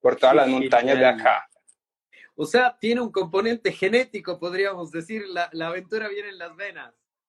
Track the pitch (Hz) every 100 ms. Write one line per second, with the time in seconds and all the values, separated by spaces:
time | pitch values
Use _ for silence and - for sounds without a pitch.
0 | 127 120 131 147 131 131 135 120 127 135
1 | 127 113 117 107 - _ _ _ _ _
2 | _ - - - 156 240 247 - 220 240
3 | 233 190 175 190 226 233 190 - 190 233
4 | 254 202 180 170 175 185 196 185 160 165
5 | 165 220 196 175 165 165 165 185 180 220
6 | 214 202 202 185 170 165 202 165 120 _
7 | _ _